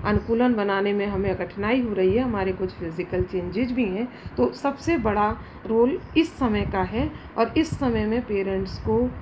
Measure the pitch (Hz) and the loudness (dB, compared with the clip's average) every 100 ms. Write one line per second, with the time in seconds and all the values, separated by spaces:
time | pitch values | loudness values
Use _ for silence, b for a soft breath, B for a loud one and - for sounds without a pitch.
0 | 208 208 - 226 247 226 202 196 202 202 | 2 0 2 2 4 4 2 2 2 0
1 | 202 196 202 185 185 202 208 262 240 190 | 0 0 0 -2 -4 -4 0 2 0 2
2 | 185 214 254 214 190 185 185 - 170 165 | 4 4 2 0 -2 -2 -4 -4 -8 -6
3 | 175 180 185 185 175 180 247 254 214 185 | -4 -2 0 -2 -2 -2 -2 0 0 -2
4 | 247 B B - 247 - 285 277 - 330 | -4 B B 0 0 0 -4 -2 -2 0
5 | 220 208 208 233 B B - 226 247 370 | 2 2 2 0 B B 0 4 4 2
6 | - 311 320 - 254 208 196 196 185 214 | 0 0 0 0 0 2 0 0 0 0
7 | 302 B B - 226 - 311 - 262 226 | -2 B B -2 0 2 0 0 0 0
8 | 214 233 247 202 190 190 190 - - 220 | 0 -2 0 -2 0 -2 -4 -6 0 2
9 | 247 - | 0 -2